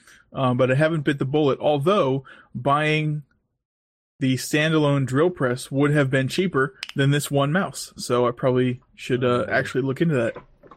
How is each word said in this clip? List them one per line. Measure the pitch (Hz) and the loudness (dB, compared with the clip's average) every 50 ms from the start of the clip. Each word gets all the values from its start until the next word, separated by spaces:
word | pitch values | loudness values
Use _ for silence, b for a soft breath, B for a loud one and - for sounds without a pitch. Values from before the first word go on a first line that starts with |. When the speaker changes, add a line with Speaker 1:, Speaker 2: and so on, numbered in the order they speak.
| b b b b b b | b b b b b b
Speaker 1:
Um, | - 139 135 127 123 | -6 -2 0 0 2
but | 123 131 123 | 2 2 2
I | 127 | 2
haven't | 139 156 156 165 160 | 2 2 2 0 0
bit | 139 160 147 143 | 0 -2 -2 -2
the | 151 | -4
bullet, | 131 143 151 156 143 127 - | -2 0 2 2 2 0 2
although | - 147 151 143 139 175 208 208 156 135 131 139 B B B B B B _ | 0 0 0 2 2 2 2 2 2 0 0 -4 B B B B B B _
buying | 131 123 143 139 147 151 151 156 156 156 151 151 151 143 _ _ _ _ _ _ _ _ _ _ _ _ _ _ _ _ _ _ _ | -6 -2 0 0 2 2 0 0 0 -2 -2 -4 -6 -10 _ _ _ _ _ _ _ _ _ _ _ _ _ _ _ _ _ _ _
the | 139 131 131 | -2 -2 0
standalone | 127 - - - 151 151 160 160 156 147 143 143 139 135 | -2 -2 -2 0 0 0 2 2 2 2 2 2 0 0
drill | 120 127 135 160 180 | 0 0 0 0 0
press | 175 - 143 123 123 127 - - | 0 0 -2 -2 -2 -4 -6 -6
would | 139 135 143 143 | 0 0 2 2
have | 147 151 139 131 | 4 2 2 2
been | 135 135 131 127 | 0 0 0 0
cheaper | - - 190 185 - 135 131 - B B B B - | -2 -2 -2 0 0 0 -2 -2 B B B B -2
than | 143 139 139 | 0 2 2
this | 143 147 139 - | 2 2 0 0
one | 143 139 139 143 | 0 0 0 0
mouse. | 151 190 190 - - - - - - | 0 -2 -2 -4 -8 -12 -14 -14 -14
So | - - - 123 120 123 | -14 -4 -2 0 2 2
I | 120 | 0
probably | 120 - - 131 127 127 127 127 123 - _ _ _ | 0 0 0 2 2 2 2 0 -2 -4 _ _ _
should, | - - - 131 123 127 | -18 -6 -4 -2 0 0
uh, | 123 123 123 120 | 0 0 0 -2
Speaker 2:
Mm-hmm. | - | 0
Speaker 1:
actually | 107 131 139 - - 127 | -2 -2 -2 -2 -4 -2
look | 127 135 131 - | -2 -2 -2 0
into | 170 170 151 | 0 0 0
that. | 123 117 113 - - - _ _ _ - - - | 0 -2 -2 -6 -8 -18 _ _ _ -20 -20 -20